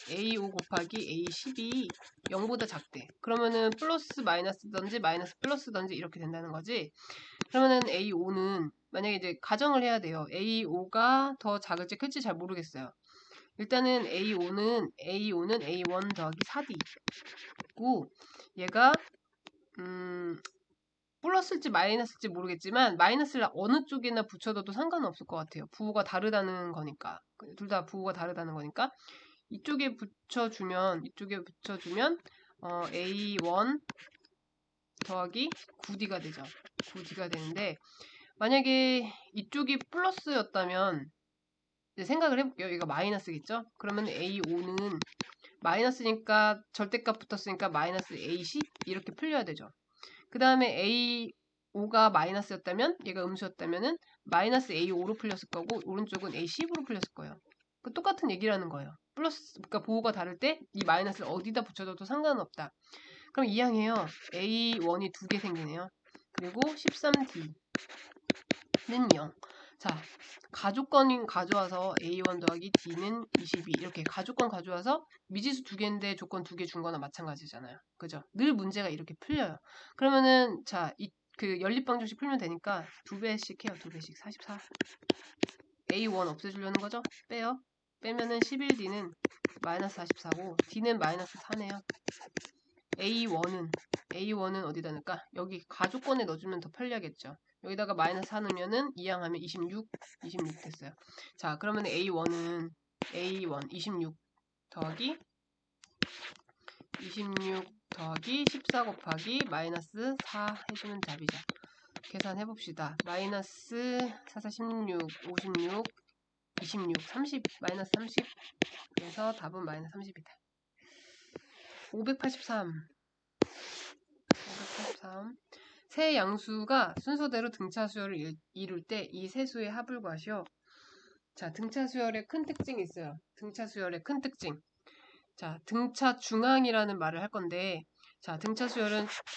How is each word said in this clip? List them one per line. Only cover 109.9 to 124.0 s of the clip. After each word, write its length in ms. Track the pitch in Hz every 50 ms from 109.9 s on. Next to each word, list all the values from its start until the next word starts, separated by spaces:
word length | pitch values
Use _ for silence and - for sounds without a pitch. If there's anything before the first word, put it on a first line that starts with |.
| - 214 240 262 269 262 -
사 300 | - - 208 208 208 214 - - -
해주면 300 | 214 208 - 208 202 196
답이죠. 360 | - 156 147 151 156 147 - - - - - - - - _ _ _ _ - - -
계산해봅시다. 920 | - - 190 196 196 185 196 214 220 220 220 - 175 160 160 156 147 156 160 -
마이너스 920 | 170 175 185 196 196 202 196 190 - - - - - 233 233 247 254 247 247 247 233 214 - - -
사, 120 | - 214
사, 100 | 220 214
십육, 520 | 214 226 226 226 226 226 214 196 180 170 160 156 165 - - 175
오십육, 540 | 180 180 190 190 185 170 170 180 190 214 226 - - _ _ _ _ _ _ _ _ _ _ _ _ -
이십육, 400 | 170 160 - 202 180 175 165 160
삼십, 420 | 160 - - 247 285 285 285 254 220 - - -
마이너스 300 | - 180 185 202 220 - -
삼십. 300 | 214 226 233 233 - - - - - - - - - - - - - - - _
그래서 380 | - 175 170 165 214 214 220 220
답은 300 | 220 165 156 165 185 180
마이너스 260 | 156 151 156 165 160 170
삼십이다. 380 | 196 196 196 - 165 156 - - _ _ _ _ _ _ _ _ _ - - - - - - - - - - - - - _ - - - - - - - -
오백팔십삼. 800 | - 214 220 254 269 - - 262 262 - - - 226 214 190 170 160 156 160 - _ _ _ _ _ _ _ _ _ - - - - - - - - - - - - -